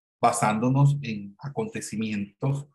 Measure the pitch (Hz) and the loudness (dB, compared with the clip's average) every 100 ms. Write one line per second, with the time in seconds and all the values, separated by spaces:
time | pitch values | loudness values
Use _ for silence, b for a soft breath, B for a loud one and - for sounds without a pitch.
0 | _ _ 117 - 110 107 127 135 143 143 | _ _ 0 2 2 2 2 4 4 4
1 | 120 104 101 - 139 - 107 110 - 104 | -2 -8 -10 -14 -10 -6 -6 -8 -8 -6
2 | 110 104 101 _ 135 139 - | -4 -4 -6 _ -2 -2 -6